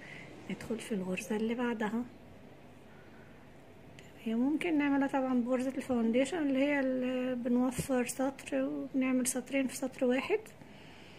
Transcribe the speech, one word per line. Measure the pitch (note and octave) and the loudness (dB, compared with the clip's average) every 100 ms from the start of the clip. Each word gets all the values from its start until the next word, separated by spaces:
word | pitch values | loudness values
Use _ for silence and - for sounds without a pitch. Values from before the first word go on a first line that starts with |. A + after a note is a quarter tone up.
| - - - - - | -16 -16 -16 -16 -8
ندخل | F#3 - A3+ | -8 -4 -6
في | - | -2
الغرزة | G#3+ F#3 F#3 - G#3+ | -4 -2 -4 -2 -2
اللي | A3 | 0
بعدها. | A#3 A#3+ A3+ G#3+ A3+ B3 - - - - - - - - - - - - - - - - - - - - - | 0 -2 -2 -2 -2 -4 -10 -20 -20 -20 -20 -20 -20 -20 -20 -20 -20 -20 -20 -20 -20 -20 -20 -20 -20 -20 -8
هي | A3+ | -2
ممكن | A3+ C4 D4+ F4 D4+ | 2 2 2 2 4
نعملها | C#4+ C#4 C4+ | 4 4 4
طبعا | C4+ C4 B3+ | 2 2 2
بغرزة | A#3 B3+ C4 C4+ | 4 2 0 -2
الفاونديشن | - B3 A3+ A#3 C4+ F4+ | 0 2 4 4 4 2
اللي | C#4+ C4 | 2 4
هي | C#4+ C#4+ | 4 4
ال-، | C4+ B3+ B3 B3+ B3+ B3+ | 2 0 0 0 -2 -2
بنوفر | A#3+ B3 B3+ B3+ - B3+ A#3+ | 2 4 4 0 0 0 0
سطر | - C4 C4+ - C4+ | 0 -2 -2 -4 -2
وبنعمل | C4+ D4 C#4 C4+ C4 B3+ B3 | 0 -2 -2 0 2 4 2
سطرين | B3+ B3 C4+ C4 | -2 -2 0 0
في | - | -2
سطر | C4 - | -6 0
واحد، | B3+ B3+ - G#4+ - - - - - - - | 2 2 2 -2 -2 -14 -20 -18 -18 -18 -18